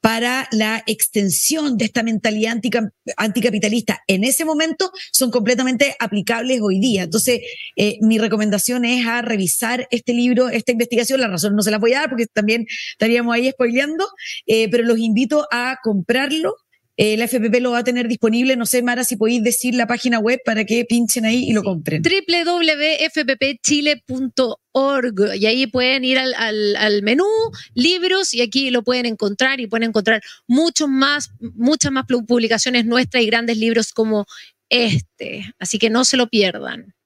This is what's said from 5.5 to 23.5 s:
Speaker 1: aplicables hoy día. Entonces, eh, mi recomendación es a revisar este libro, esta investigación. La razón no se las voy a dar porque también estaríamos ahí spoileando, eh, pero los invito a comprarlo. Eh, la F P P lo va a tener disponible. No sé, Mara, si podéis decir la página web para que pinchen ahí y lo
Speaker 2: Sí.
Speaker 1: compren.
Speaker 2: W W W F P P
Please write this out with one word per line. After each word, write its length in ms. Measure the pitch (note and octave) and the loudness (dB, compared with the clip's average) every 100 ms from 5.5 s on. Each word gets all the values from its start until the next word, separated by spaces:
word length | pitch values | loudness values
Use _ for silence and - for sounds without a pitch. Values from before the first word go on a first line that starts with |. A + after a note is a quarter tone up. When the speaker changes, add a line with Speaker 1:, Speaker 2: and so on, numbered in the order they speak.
| B3 B3+ B3 C#4 - | 2 2 2 0 0
Speaker 1:
aplicables 600 | A#3 G#3 G3 A#3 B3+ B3+ | -4 -2 -2 -2 0 0
hoy 160 | G#3 F#3+ | 2 2
día. 240 | C4 G3+ | 2 0
Entonces, 380 | D#3 G#3 - A#3+ - - - | 0 0 0 0 -2 -14 -14
eh, 240 | - G#3 G#3 | 0 0 2
mi 180 | A3 A3 | 2 4
recomendación 680 | G#3+ G#3+ G#3+ G3+ - B3 | 2 0 0 0 0 0
es 200 | A#3+ B3 A#3 | 0 0 0
a 140 | A#3 | -2
revisar 680 | A3+ G#3+ F#3 - A3+ B3 - | -2 -2 0 -2 -2 -4 -4
este 220 | A#3+ - | -4 0
libro, 380 | A#3+ B3 A#3+ B3+ | 2 2 4 2
esta 200 | A3+ A3 | 0 0
investigación. 500 | A#3+ A#3+ A3+ - C4+ | 0 0 0 0 0
La 60 | A#3 | 0
razón 300 | F3+ G3+ G#3 | 0 0 2
no 60 | |
se 100 | G3+ | 2
las 80 | G#3+ | 2
voy 140 | A#3 | 2
a 60 | C4 | 2
dar 100 | D4+ | 0
porque 160 | A#3+ A3+ | -2 -2
también 380 | - G#3 A#3 A3+ - - | 0 0 0 -2 -8 -10
estaríamos 420 | - A3+ A#3+ A#3 | -2 2 2 2
ahí 160 | A#3 B3+ | 0 0
spoileando, 580 | C4 A#3+ A#3+ C#4+ D#4 G4 - - - - | 0 0 2 0 -2 -4 -6 -14 -12 0
eh, 220 | A3 A3 | 2 2
pero 140 | A#3+ | 2
los 140 | A#3 A3+ | 2 2
invito 480 | A3+ A3 B3+ D4+ D4+ | 2 2 2 0 0
a 280 | A#3+ B3 C4 | -2 -2 -4
comprarlo. 720 | A3 G3+ E3+ A#3+ E4 D#4 F4 A#4 _ _ _ - | -2 -2 0 0 0 -2 -4 -6 _ _ _ 0
Eh, 160 | G#3+ G#3+ | 0 2
la 100 | A#3 | 0
F 120 | A#3+ | 0
P 100 | A3 | 2
P 120 | A#3+ | 0
lo 100 | B3 | 0
va 80 | A#3+ | 0
a 60 | |
tener 240 | B3 B3 A#3+ | 0 -2 -2
disponible. 480 | A3+ A3+ A3+ B3+ C4 | 0 0 2 2 0
No 100 | A3+ | 0
sé, 160 | B3 | 0
Mara, 220 | A#3+ A#3+ | 0 -2
si 100 | B3 | -2
podéis 300 | G#3+ A3 A#3+ | 0 0 2
decir 280 | A3 A#3+ B3 A#3+ | 0 0 0 0
la 100 | A3+ | 0
página 320 | A#3+ B3+ A#3 | 0 0 0
web 220 | G#3+ B3+ | 2 0
para 200 | - A3 | 0 -2
que 200 | G3+ A#3 | 0 0
pinchen 400 | A#3+ A#3+ A3+ B3 A3 | 2 0 2 0 0
ahí 180 | A#3+ C4 | 0 2
y 40 | |
lo 80 | A3 | 0
Speaker 2:
Sí. 60 | G3 | 0
Speaker 1:
compren. 360 | F3 E3 - | -4 -2 -2
Speaker 2:
W 420 | E3 F#4+ - F4 | 0 0 0 -2
W 0 | |
W 600 | E4 F4 E4 D4+ D4+ D#4 | 0 0 0 2 0 0
F 200 | D#4 D#4 | -2 -2
P 120 | C4 C4+ | -2 -2
P 240 | C4+ | -2